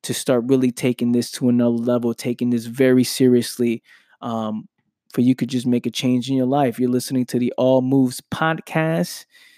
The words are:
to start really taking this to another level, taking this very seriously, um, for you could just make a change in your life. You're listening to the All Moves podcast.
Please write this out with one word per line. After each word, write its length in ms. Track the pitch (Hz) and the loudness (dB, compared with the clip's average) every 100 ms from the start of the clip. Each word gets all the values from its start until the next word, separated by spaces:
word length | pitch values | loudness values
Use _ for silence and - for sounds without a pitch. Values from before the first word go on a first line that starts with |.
to 100 | - | -8
start 300 | 120 - 127 120 | -6 0 0 2
really 240 | 135 127 | 2 2
taking 400 | 120 123 120 120 | 0 -4 -2 0
this 220 | 120 120 | 0 -2
to 160 | - 127 | -2 0
another 220 | 120 120 | 2 2
level, 440 | 117 120 123 120 | 0 0 0 -2
taking 360 | 117 127 117 123 | -4 -6 -4 -2
this 160 | 120 117 | -2 -4
very 360 | 120 135 127 | 2 4 4
seriously, 800 | 123 - 127 123 117 - 120 113 _ _ _ _ | 2 4 4 4 0 -2 -2 -2 _ _ _ _
um, 480 | 120 113 110 107 - _ _ _ _ | -8 -6 -6 -8 -12 _ _ _ _
for 100 | - | 0
you 120 | 123 | 2
could 140 | 127 117 | 2 -2
just 180 | 123 123 | -2 -2
make 200 | 120 120 | -2 -2
a 40 | |
change 400 | - 131 127 120 | -4 -2 -2 -2
in 60 | 135 | -2
your 100 | 127 | 0
life. 320 | 143 135 113 | 0 0 0
You're 120 | 123 | -2
listening 360 | 123 - 131 123 | -2 -2 -4 -2
to 120 | 123 | -2
the 120 | 120 - | -2 0
All 260 | 127 131 | 4 4
Moves 380 | 131 135 127 - _ | 4 2 2 -2 _
podcast. 920 | - 160 160 - 165 160 165 175 - - _ _ | -4 -2 -2 -4 -4 -2 -2 -4 -8 -18 _ _